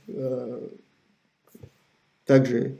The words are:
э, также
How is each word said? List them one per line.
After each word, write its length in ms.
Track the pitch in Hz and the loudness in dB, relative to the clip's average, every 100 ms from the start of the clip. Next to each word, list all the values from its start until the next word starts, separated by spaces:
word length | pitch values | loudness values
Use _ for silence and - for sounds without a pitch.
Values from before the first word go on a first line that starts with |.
| - | -14
э, 600 | - 131 131 120 123 127 - _ _ _ _ _ _ _ - - _ _ _ _ _ - | -8 -6 -6 -8 -10 -14 -18 _ _ _ _ _ _ _ -20 -20 _ _ _ _ _ 4
также 500 | 135 123 120 131 - | 6 6 0 -4 -8